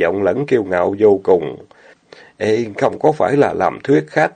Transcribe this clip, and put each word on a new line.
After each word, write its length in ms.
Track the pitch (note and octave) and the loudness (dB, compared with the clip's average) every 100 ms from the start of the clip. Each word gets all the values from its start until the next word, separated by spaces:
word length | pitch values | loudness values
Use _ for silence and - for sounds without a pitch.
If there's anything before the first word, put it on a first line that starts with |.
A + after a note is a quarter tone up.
vọng 220 | E2+ F#2+ | -2 0
lẫn 220 | F#2+ F#2 C#3+ | -2 -2 -2
kiêu 180 | B2 | -2
ngạo 320 | F#2+ F2+ F2+ G2 | 0 -2 -2 2
vô 200 | G#2+ G2 | 2 2
cùng. 340 | F#2+ F#2 D2 B1+ - _ - _ _ - - _ | 2 0 0 -10 -18 _ -20 _ _ -20 -20 _
"Ê, 280 | G#2 A2 A2+ G2+ | -2 -2 -2 -2
không 220 | - C#3 | -2 0
có 120 | D3+ | -2
phải 260 | D3+ F#2 C#3+ | 0 0 2
là 160 | A2+ | 0
làm 260 | E2+ F2+ A#1 | 0 -2 -2
thuyết 200 | - C#3 D3+ | 0 0 0
khách." 260 | - D3+ | -2 -2